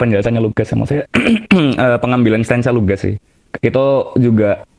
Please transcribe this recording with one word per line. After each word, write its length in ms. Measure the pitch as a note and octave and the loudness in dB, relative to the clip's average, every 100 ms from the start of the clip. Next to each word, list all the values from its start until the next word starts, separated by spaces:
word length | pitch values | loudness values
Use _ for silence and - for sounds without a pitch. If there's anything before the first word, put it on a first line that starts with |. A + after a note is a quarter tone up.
penjelasannya 400 | A#2+ G2+ A#2 A#2 | 0 0 0 0
Lugas 320 | A2 A2 A2 | -2 -2 -2
ya, 40 | A2+ | -2
maksudnya, 280 | - C#3+ - | -2 -4 -4
<clears throat> 760 | A3+ B3+ A3 - F#3+ C#3+ A2+ | -2 0 0 2 2 2 2
eh, 140 | B2+ A#2+ | 0 0
pengambilan 420 | B2 B2 A#2 A2 | 0 0 2 2
stance 260 | A2+ A#2+ A#2+ | 0 0 0
Lugas 320 | A#2+ F#2+ G2 | 0 0 -2
sih. 160 | G2 G2+ _ _ _ - | -4 -8 _ _ _ -4
Itu 560 | A#2 B2+ C3+ C3+ - - | -2 0 0 0 -2 0
juga 460 | A#2+ A2 G#2 - - | 2 2 0 -2 -8